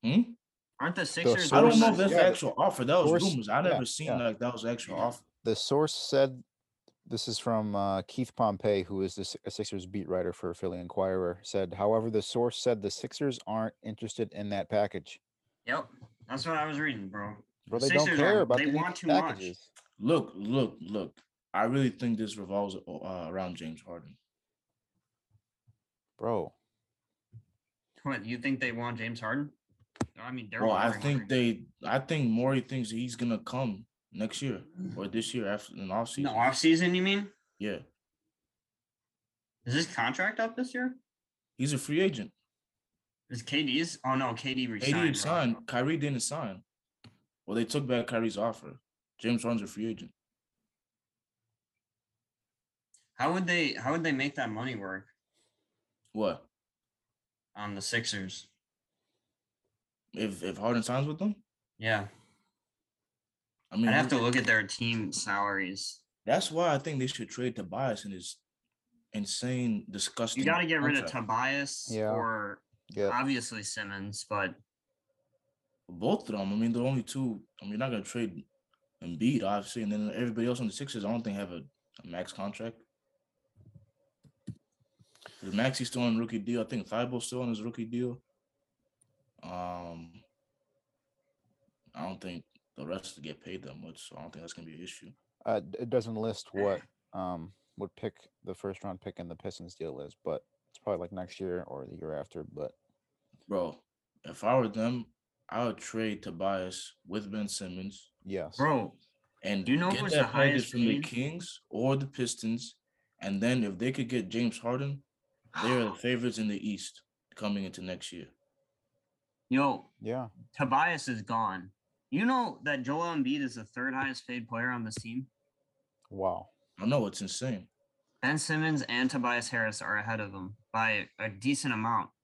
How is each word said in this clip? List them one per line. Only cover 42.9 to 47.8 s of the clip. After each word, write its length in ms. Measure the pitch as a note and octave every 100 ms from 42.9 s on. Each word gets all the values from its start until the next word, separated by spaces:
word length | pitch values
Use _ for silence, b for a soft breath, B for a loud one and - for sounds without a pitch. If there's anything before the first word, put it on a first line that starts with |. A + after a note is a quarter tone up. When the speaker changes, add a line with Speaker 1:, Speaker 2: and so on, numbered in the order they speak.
| _ _ _ _
Speaker 2:
Is 140 | B2
K 180 | A2+ C#3+
D's? 380 | D3 C3 E3+ -
Oh, 120 | C3 C3
no, 180 | C3
K 220 | A#2 C3 C3
D 100 | B2
Speaker 1:
K 20 |
D 60 |
Speaker 2:
resigned, 300 | G#2+ C3 D#3
bro. 100 | E3
Speaker 1:
signed. 540 | C#3 C#3+ E3+ C3 A2+ -
Kyrie 300 | B2 C3 D#3+
didn't 240 | C#3+ C3
sign. 420 | - D3+ B2+ F#2+ - _ _ _ - _ _ _ -
Well, 80 | G#2+
they 100 | A2+
took 200 | D3